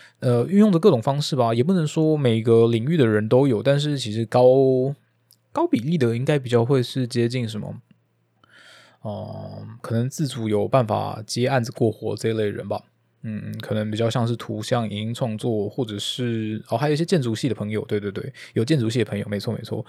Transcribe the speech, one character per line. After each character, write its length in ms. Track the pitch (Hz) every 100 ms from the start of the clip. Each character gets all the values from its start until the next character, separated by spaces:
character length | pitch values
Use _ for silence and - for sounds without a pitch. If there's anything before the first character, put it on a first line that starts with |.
| - _
呃， 260 | 123 120 135
运 140 | 196
用 120 | 214
的 60 | 165
各 140 | 156
种 100 | 120
方 180 | 123 143
式 160 | - 131
吧， 160 | 117
也 120 | 117
不 100 | 151
能 140 | 190 151
说 280 | 165 156 151
每 280 | 131 113
个 240 | 117 113 117
领 180 | 117 131
域 100 | 170
的 120 | 117
人 200 | 107 110
都 200 | 123 139
有， 160 | 104
但 160 | 131 143
是 180 | 147 139
其 160 | 113
实 100 | 110
高， 720 | 113 123 127 135 131 127 135 147 _ _ _ _ _
高 160 | - 339
比 120 | -
例 180 | 131 170
的 180 | 117 117
应 80 |
该 140 | 139 147
比 100 | 123
较 160 | 120
会 200 | 117 135
是 240 | 120 135 120
接 200 | 120 117
近 220 | 127 113
什 100 | 107
么， 220 | 95 110 - _ _ _ _ _ _ - - - - _
呃， 680 | 107 101 101 104 98 101 104 113
可 120 | -
能 160 | 113 127
自 160 | - 139
主 220 | 120 110
有 180 | 104 101
办 220 | 135 110
法 340 | 104 104 107 110
接 200 | 120 123
案 140 | 135
子 120 | 113
过 180 | - 113
活 240 | - 107 104
这 140 | 113
一 40 |
类 120 | 110 104
人 200 | 104 101
吧。 160 | 101 - _ _ _
嗯， 300 | 110 107 107 107
可 160 | - 107
能 160 | 107
比 60 | 107
较 120 | 113
像 160 | 123 117
是 80 | 120
图 260 | - 107
像、 260 | 107 120 107
影 180 | 101 110
音 60 |
创 240 | 120 123 107
作， 300 | 123 110 101
或 160 | -
者 160 | 117 104
是， 640 | - - 123 113 107 107 -
哦， 80 | 117
还 100 | 151
有 60 |
一 20 | 151
些 80 |
建 180 | 170 175
筑 140 | 123 110
系 140 | 143
的 60 | -
朋 140 | 104
友， 140 | 107
对， 160 | - 104
对， 100 | 101
对， 220 | 98 127 - -
有 100 | -
建 160 | 117 156
筑 100 | 110
系 100 | 120
的 60 | 107
朋 140 | 104
友， 80 | 104
没 100 | 101
错， 160 | 117
没 60 | 104
错。 260 | 110 110